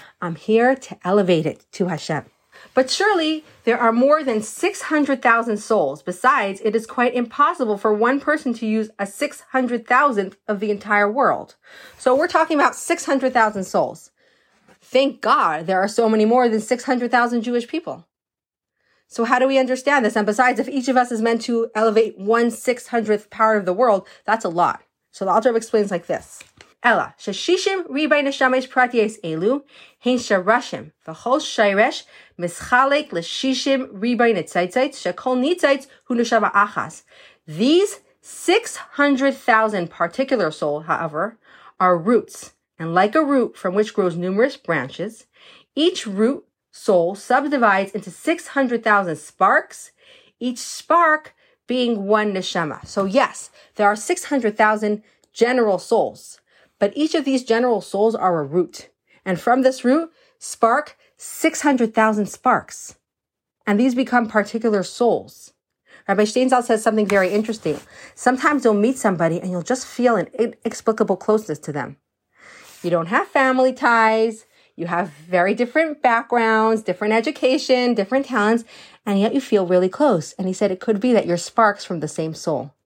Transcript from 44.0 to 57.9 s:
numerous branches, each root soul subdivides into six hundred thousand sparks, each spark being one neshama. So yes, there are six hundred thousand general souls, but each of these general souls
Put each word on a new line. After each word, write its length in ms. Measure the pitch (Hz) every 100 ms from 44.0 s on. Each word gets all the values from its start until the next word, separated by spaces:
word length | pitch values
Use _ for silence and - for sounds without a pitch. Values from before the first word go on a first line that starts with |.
| 185 170
numerous 400 | 180 196 269 -
branches, 680 | - 156 127 - 202 - _ _ - - _
each 320 | - 339 359 220
root 380 | 196 226 285 _ _ _
soul 460 | - - 180 170 196
subdivides 760 | - 247 285 277 226 190 196
into 200 | 208 196
six 360 | - 302 339 -
hundred 360 | 277 262 233
thousand 320 | 226 208 180 151
sparks, 760 | - - 190 285 - - - _ _ - _ -
each 200 | 247 247
spark 760 | - - - 339 330 302 - _ _ _ -
being 400 | 254 240 220 196
one 260 | 214 214
neshama. 540 | 185 180 185 160 - -
So 200 | - 196
yes, 440 | 233 - - - _ _
there 140 | - 208
are 80 | 208
six 280 | - 359 -
hundred 300 | 285 226 214
thousand 460 | 214 214 208 208 _ _ _
general 460 | - 233 254 220 180
souls, 600 | - 226 131 - - - _ _ _ -
but 140 | 202
each 200 | 277 311
of 100 | 330
these 180 | 269 262
general 380 | 254 226 247 214
souls 340 | -